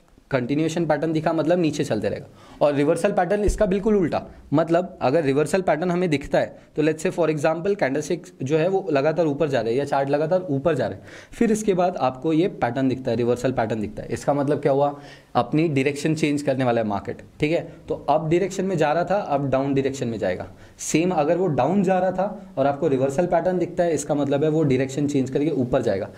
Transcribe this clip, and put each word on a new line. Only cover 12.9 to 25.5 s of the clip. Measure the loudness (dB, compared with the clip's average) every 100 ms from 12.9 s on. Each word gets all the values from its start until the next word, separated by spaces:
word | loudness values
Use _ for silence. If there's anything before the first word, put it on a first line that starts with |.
| 0 -2
है, | 0
रिवर्सल | 2 0 0
पैटर्न | 0 -2 -2
दिखता | -4 -8
है, | -8
इसका | -6 -2
मतलब | 0 0 0
क्या | 2
हुआ, | 2 0 -2 -16 -20 -4
अपनी | -2 0 0 2
डायरेक्शन | 2 0 0 -2
चेंज | 0 0 0
करने | 0 0
वाला | 2 2
है | 0
मार्केट, | -2 -6 -12 -12 -4
ठीक | 0
है। | 0 -4 -12 -8
तो | -6 0
अप | 0 2
डायरेक्शन | 0 0 -2
में | -2 0
जा | 2
रहा | 2
था, | 0 -2
अब | 0 -2 0
डाउन | 0 0
डायरेक्शन | 0 0 -2 -4
में | -2
जाएगा। | -2 -2 -8 -16 -20 -14
सेम | -2 0 2
अगर | 0 2 2
वो | 2
डाउन | 2 2 2
जा | 2 2
रहा | 2
था | 0 -4 -4 -10 0
और | 0
आपको | 2 0
रिवर्सल | 2 0 0 0
पैटर्न | 2 2 0
दिखता | -2 0
है, | 0
इसका | 0 -2
मतलब | -2 0 2
है | 2
वो | 2
डायरेक्शन | 2 2 0 -2 0
चेंज | 0 0
करके | 0 0